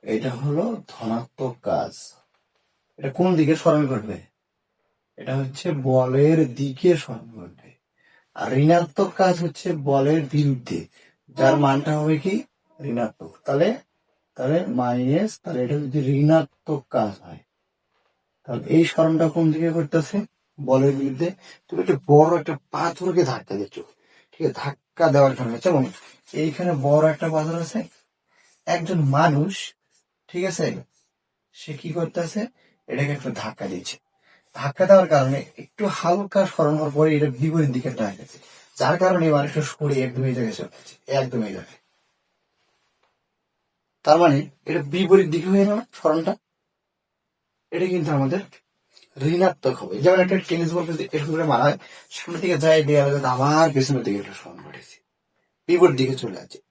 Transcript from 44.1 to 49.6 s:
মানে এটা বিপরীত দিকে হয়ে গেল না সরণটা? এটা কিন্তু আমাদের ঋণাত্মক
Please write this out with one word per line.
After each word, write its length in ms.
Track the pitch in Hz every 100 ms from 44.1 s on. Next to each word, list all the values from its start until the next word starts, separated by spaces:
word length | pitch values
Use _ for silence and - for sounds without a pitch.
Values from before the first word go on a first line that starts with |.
| 156
মানে 160 | 170 139 - _ -
এটা 120 | 156 143
বিপরীত 360 | 165 185 196 170
দিকে 140 | 160 175
হয়ে 120 | 196 196
গেল 100 | 208
না 40 | - -
সরণটা? 340 | 160 156 165 220 _ _ _ _ _ _ _ _ _ _ _ _ _
এটা 120 | 170 185
কিন্তু 180 | 180 147 147
আমাদের 240 | 135 175 202 _ _ _ _ _ _ - 139
ঋণাত্মক 420 | 175 185 180